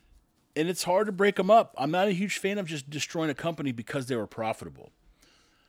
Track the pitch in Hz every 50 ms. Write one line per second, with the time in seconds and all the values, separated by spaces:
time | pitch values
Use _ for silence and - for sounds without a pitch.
0 | _ _ _ _ _ _ _ _ _ _ _ 147 156 175 185 - - 185 180 190
1 | 214 208 202 175 196 202 196 - 190 185 208 226 202 - - - 135 143 160 180
2 | 190 214 196 170 202 202 - - - 190 202 208 190 156 165 147 131 143 147 147
3 | - - - 170 160 156 135 - - 170 170 151 156 139 123 117 117 - - 143
4 | 131 120 135 117 104 - - - 110 110 110 - - 85 69 65 - - - _
5 | _ _ _ _ _ _ _ _ _ _ _ _ _